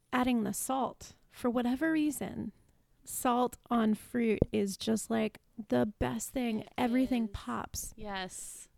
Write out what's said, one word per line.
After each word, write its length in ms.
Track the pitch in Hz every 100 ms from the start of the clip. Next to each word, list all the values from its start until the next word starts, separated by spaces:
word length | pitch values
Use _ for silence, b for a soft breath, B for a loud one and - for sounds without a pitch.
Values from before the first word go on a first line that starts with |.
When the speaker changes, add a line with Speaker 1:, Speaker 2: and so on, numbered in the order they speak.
| _
Speaker 1:
adding 320 | 254 254 240
the 80 | 208
salt, 600 | 202 - 262 247 - - - _
for 160 | - 247
whatever 400 | 240 240 254 320
reason, 640 | 320 302 - - - 220 - _ _ _ _
salt 520 | - - 254 240 247 - -
on 240 | 233 220
fruit 440 | 214 - 247 226 208 -
is 240 | 214 202 190
just, 340 | - 220 -
like, 280 | 226 220 - _ - 214
the 180 | 247 226
best 440 | - 247 233 -
thing. 300 | 277 240 214
Speaker 2:
It 80 | - -
Speaker 1:
Everything 480 | 240 247 262 247
Speaker 2:
is. 60 | 220
Speaker 1:
pops. 640 | 202 - 226 - - - -
Speaker 2:
Yes. 720 | 208 196 185 - - - -